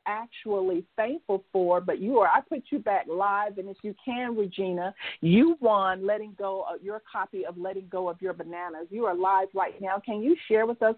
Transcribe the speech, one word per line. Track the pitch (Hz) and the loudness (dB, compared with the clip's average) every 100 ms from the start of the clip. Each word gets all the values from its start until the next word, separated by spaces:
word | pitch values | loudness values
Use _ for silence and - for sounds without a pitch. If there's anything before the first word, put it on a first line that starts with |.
| - | -6
actually | 214 233 - 214 202 185 175 - | -6 -8 -10 -2 0 0 -2 -2
thankful | - 220 330 - 190 - | -4 -2 -4 -2 -4 0
for, | 190 180 175 | 0 4 2
but | 180 - | 2 -2
you | 202 247 | 2 4
are, | 180 | 6
I | 214 | 4
put | - 285 - | 0 -8 -4
you | 285 | -4
back | 214 190 - | 0 0 0
live. | 175 202 202 208 202 | -2 0 0 -2 -6
And | 196 | -10
if | 190 | -10
you | 214 202 | -12 -10
can, | - 240 247 | -8 -6 -4
Regina, | 220 196 190 185 180 185 - - - | -2 -2 -4 -4 -2 -4 -8 -12 -2
you | 160 202 330 330 | 6 8 8 6
won | 233 202 190 185 | 4 4 2 0
letting | 196 214 214 196 | -2 -4 -6 -8
go | 196 190 - | -6 -4 -6
of | 170 | -8
your | 190 214 - | -10 -12 -8
copy | 214 196 190 | -6 -6 -6
of | 170 | -8
Letting | 175 190 190 185 | -8 -8 -8 -8
Go | 185 180 | -6 -4
of | 175 | -4
Your | 185 | -6
Bananas. | 175 165 175 175 160 170 | -8 -10 -10 -10 -10 -10
You | 208 | -4
are | 220 | -2
live | 180 185 190 196 | 0 2 2 2
right | 190 180 - | -2 -4 -4
now. | 190 196 | -4 -4
Can | 240 208 | -4 -2
you | 247 339 - | 2 2 4
share | 220 | 2
with | 226 240 | 2 2
us | 220 | 0